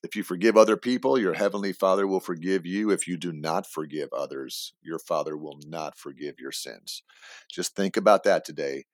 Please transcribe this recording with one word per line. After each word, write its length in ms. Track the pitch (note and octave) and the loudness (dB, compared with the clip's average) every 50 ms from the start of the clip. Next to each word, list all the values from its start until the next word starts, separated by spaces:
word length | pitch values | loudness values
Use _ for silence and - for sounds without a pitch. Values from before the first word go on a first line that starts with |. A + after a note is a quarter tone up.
| - | -10
"If 120 | E2 - | -6 -6
you 80 | G#2 G2 | -6 -4
forgive 320 | - - F2+ F#2+ A2+ G#2 | -4 -4 2 4 6 8
other 220 | G#2+ A2 A2 G#2+ | 10 8 8 6
people, 420 | - - B2 B2+ B2 B2 C3 C3+ C3 | 0 0 -2 -2 0 2 2 2 2
your 140 | G#2 F#2 D#2+ | 2 0 0
heavenly 400 | D#2+ G2+ G2+ G2 G2+ G2+ G2 F#2 | 2 0 0 0 0 -4 -4 -4
Father 340 | - - F#2+ F#2+ G2 G2 | 0 2 4 4 4 2
will 140 | G2 F#2+ F#2 | 2 0 -2
forgive 440 | - - F2+ E2 D#2+ F#2 F#2+ F#2+ D#2+ | -2 -4 -8 -4 -2 0 0 0 0
you. 260 | F2 F#2 G2+ G#2+ G#2+ | -2 -4 -2 2 2
If 180 | F#2+ F2 - - | 2 0 0 -6
you 80 | F2+ | -6
do 160 | E2 D#2 F2+ E2 | -6 -6 -8 -8
not 340 | D2+ D2+ D#2 D#2+ F#2 G2+ | -6 -4 -2 -2 -2 -2
forgive 400 | - - D#2+ D#2 D2 D2 D2+ D2 - G#1+ | -4 -8 -8 -8 -6 -6 -8 -8 -6 -6
others, 600 | A#1+ C#2+ C#2 C#2 C2+ C2+ B1+ - - - - _ _ | -6 -6 -6 -8 -10 -10 -10 -12 -12 -12 -14 _ _
your 180 | _ D#2 E2 D#2+ | _ -10 -10 -10
Father 360 | - - F2 D#2 D2 D#2 D2+ | -4 -4 -4 -2 -2 -4 -8
will 240 | D2+ D2+ D2+ C#2 D2 D2 | -10 -10 -14 -14 -16 -16
not 320 | D2+ E2 E2 D#2 D2 - | -12 -10 -8 -8 -8 -10
forgive 420 | - - D2 C#2 - D2 D2 C2+ C2 | -12 -16 -16 -14 -10 -10 -12 -10 -10
your 140 | B1+ C2+ C2 | -14 -12 -10
sins." 500 | - - C2+ A1 G1+ _ - - - _ _ _ _ - - - - _ _ | -10 -10 -12 -14 -16 _ -16 -16 -16 _ _ _ _ -20 -20 -20 -20 _ _
Just 240 | - - F2 - _ | -8 -6 -6 -6 _
think 220 | - G2 G2 - | -2 -4 -2 -2
about 260 | A2+ G2 G#2+ G#2 F#2+ - | 2 6 6 6 6 6
that 220 | G2+ F#2 F#2 - | 4 2 2 0
today 400 | - D#2+ D2 D2 C#2 C2+ C#2 C2+ _ | -4 -8 -6 -6 -4 -6 -8 -10 _